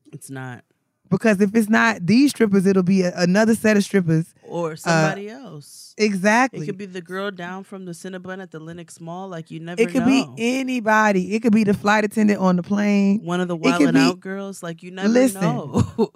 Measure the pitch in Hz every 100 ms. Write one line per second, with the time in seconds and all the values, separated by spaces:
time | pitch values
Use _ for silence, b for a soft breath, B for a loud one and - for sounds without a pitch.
0 | _ 139 - 135 131 117 _ _ _ _
1 | _ - 226 196 208 226 208 226 233 226
2 | 170 233 285 - 220 196 190 190 180 190
3 | 180 175 175 196 220 226 214 208 190 196
4 | 170 160 165 _ - 170 165 160 175 165
5 | 160 196 208 254 233 156 - - - -
6 | 214 196 208 226 254 156 151 190 202 185
7 | 175 185 202 180 175 190 190 196 180 170
8 | 185 185 185 185 185 160 160 170 165 -
9 | 165 175 190 165 160 160 165 175 240 262
10 | 233 269 131 131 233 262 262 254 214 214
11 | 214 190 180 220 233 220 202 196 202 214
12 | 208 220 214 196 185 180 175 202 208 202
13 | 196 208 165 180 180 170 214 175 277 269
14 | 175 180 190 196 196 190 170 165 175 185
15 | 202 247 262 190 170 151 147 165 - -
16 | 208